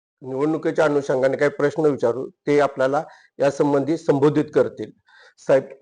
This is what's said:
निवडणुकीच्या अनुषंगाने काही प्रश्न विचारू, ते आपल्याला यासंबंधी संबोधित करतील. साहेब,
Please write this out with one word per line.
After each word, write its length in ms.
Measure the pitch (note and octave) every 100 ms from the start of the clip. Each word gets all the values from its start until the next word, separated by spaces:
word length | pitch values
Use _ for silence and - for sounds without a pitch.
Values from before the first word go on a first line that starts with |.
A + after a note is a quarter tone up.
| _ _
निवडणुकीच्या 640 | C3 C3 D3+ D#3+ E3+ D#3+
अनुषंगाने 520 | D#3 C#3+ C#3+ C3 C3 C3
काही 140 | D3
प्रश्न 360 | - C#3+ D3+ D#3
विचारू, 420 | B2+ A#2 A#2 -
ते 320 | - - D3
आपल्याला 440 | C#3 - C3 C#3+ D#3+ - _ -
यासंबंधी 580 | C#3 - D3 C#3+ C#3 D#3+
संबोधित 480 | - C#3+ D3+ C#3+ D3
करतील. 360 | C#3+ A#2 - G#2+ - _ _ - _
साहेब, 260 | - C3+ - -